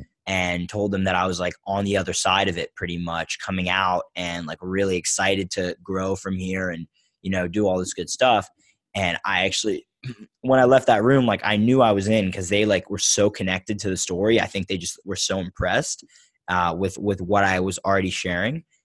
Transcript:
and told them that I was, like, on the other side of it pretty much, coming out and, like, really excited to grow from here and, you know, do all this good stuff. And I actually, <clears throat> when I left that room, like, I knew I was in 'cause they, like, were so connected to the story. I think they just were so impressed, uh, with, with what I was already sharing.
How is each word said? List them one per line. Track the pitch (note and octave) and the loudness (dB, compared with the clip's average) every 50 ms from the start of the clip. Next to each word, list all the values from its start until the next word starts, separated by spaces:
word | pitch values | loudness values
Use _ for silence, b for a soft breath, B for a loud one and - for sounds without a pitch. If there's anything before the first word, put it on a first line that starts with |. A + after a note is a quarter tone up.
| D2 B B _ _ | -20 B B _ _
and | F#2+ F#2+ F#2 F2+ F2+ F2 F2 F2 F2 | -4 -2 -2 -2 -2 -2 -4 -6 -6
told | - G#2 G#2 G2+ | -4 -4 -2 -2
them | G2 F#2+ F#2+ | 0 0 0
that | F#2+ F2+ | 0 2
I | F2+ F#2 F#2 | 2 0 0
was, | F2+ F2 | -2 -2
like, | F2+ F2+ - - _ | -4 -6 -6 -8 _
on | G2 G2 G2 G2+ | -4 -4 -2 -2
the | G2 G2 F#2+ | 0 0 -2
other | F2+ F#2 F2 | -2 -2 -4
side | - - F#2+ F#2 G2 G2 G2 | -2 0 0 2 2 2 0
of | E2+ E2+ | -2 -4
it | E2 - _ | -6 -8 _
pretty | - F#2 F2 F2 F2 | -6 -6 -6 -4 -4
much, | F2 E2+ E2+ E2 E2 - - - | -6 -4 -4 -6 -6 -6 -8 -10
coming | - - F#2+ F#2 F2+ F2+ | -8 -6 -4 -4 -2 0
out | F#2 F#2+ F#2+ F#2 F2+ F2 - - - | 0 2 2 2 0 0 -2 -6 -8
and, | F2 F2+ F2 F2 F2 E2+ | -8 -8 -6 -6 -8 -8
like, | D#2 D#2+ - | -10 -10 -10
really | F2+ F#2 F#2 G2 G2 G2 F#2 F2+ | -8 -6 -2 -2 0 0 0 -2
excited | - - - - F#2+ G2 G2 G2 F#2+ F2 | -2 -2 -2 0 2 2 2 0 -2 -4
to | - G2 F2+ F2+ E2 - F2 | -4 -4 -4 -4 -6 -8 -8
grow | - F#2 F#2 F#2+ F#2+ F#2+ | -6 -4 -4 -2 -4 -4
from | F#2 - G2 F#2+ F#2 | -4 -6 -6 -6 -4
here | F2+ F#2 F#2 F#2+ F#2+ F2+ | -4 -4 -4 -4 -4 -6
and, | E2+ E2 E2 - _ _ _ _ _ _ | -6 -8 -10 -14 _ _ _ _ _ _
you | - F#2+ | -6 -4
know, | F#2+ F#2 F2+ F2+ | -2 -2 -2 -2
do | F2 G#2+ G#2 G2 | -2 0 0 2
all | F#2 F#2 | 2 0
this | F2+ F2+ - | -2 -4 -6
good | - F2 - | -8 -8 -8
stuff. | - - B2+ B2+ A#2 G2+ F#2 - _ _ b b b b _ _ - | -2 2 4 4 4 4 2 -2 _ _ b b b b _ _ -4
And | G2+ F#2+ F2 E2+ - - | -2 -2 -2 -2 -2 -2
I | G2 G2 F2+ F#2 | -2 0 0 0
actually, | G2 F#2+ - - G#2+ F#2+ - - _ _ _ - | 0 0 -2 -2 -2 -4 -4 -6 _ _ _ -14
<clears throat> | B2+ A#2+ - - - _ _ | -14 -14 -16 -18 -20 _ _
when | - B2+ C3 C3 | 0 4 6 6
I | B2+ | 8
left | B2+ C3 C3 - - | 8 8 6 6 6
that | A#2 G#2 G#2+ | 4 6 6
room, | B2 C#3 C3+ B2 | 6 6 6 4
like, | A2+ G2+ F#2 - | 4 2 0 0
I | G#2 G#2+ G#2 | 0 2 4
knew | G#2+ A#2 B2+ C3 | 4 4 6 6
I | B2 A2 G#2 | 6 6 4
was | G2+ F#2+ G#2 | 4 2 2
in | A2 A2 G2 F#2 | 2 2 2 0
'cause | F2+ G2 F#2 F2 | -2 -4 -2 0
they, | G2+ G#2 G#2+ | 2 2 4
like, | G#2 G2+ F2 - - | 4 2 0 0 -4
were | G2+ F#2+ | -6 -2
so | - - - - G2+ G#2 | 0 0 2 2 2 2
connected | - - G2+ F#2 F#2 F#2 - - G#2+ G2+ | 2 0 -4 -2 -4 -4 -4 -4 -6 -4
to | - G2 | -4 -4
the | F#2+ F2+ | -4 -4
story. | - - F2+ F2 G2+ A2 A2+ G#2+ | -4 -4 -2 0 2 2 4 2
I | - - | 2 0
think | - G2 F2+ - | -2 -6 -4 -4
they | G2 F2+ | -6 -6
just | E2+ - - - - | -6 -8 -12 -10 -10
were | F#2+ F#2+ | -10 -6
so | - - - F#2+ G2 | -4 -4 -2 -2 -4
impressed, | F2+ F2+ - - F2+ F2+ G2 B2+ D#3 - - - - b b b b b b b _ - | -4 -6 -6 -4 -2 0 0 0 -2 -2 -6 -10 -14 b b b b b b b _ -2
uh, | F2+ - F2 E2+ E2 F2 | 0 0 0 0 0 -2
with, | F#2+ F#2 - - | -2 -4 -4 -4
with | G2+ G2+ G2 F2+ | -2 -2 -2 -2
what | F#2 F2 G#2 G2+ G2 | -2 0 0 2 2
I | F#2+ F#2 F#2 | 2 2 0
was | F#2 F#2+ F2+ - - | -2 -2 -4 -4 -2
already | G2 G2 G2 F#2+ F#2 | 0 0 2 0 -2
sharing. | - - - F#2 F2 F2 F#2+ A#2 D3 E3 - _ _ _ | -4 -4 -4 -4 -4 -2 -2 -4 -4 -6 -10 _ _ _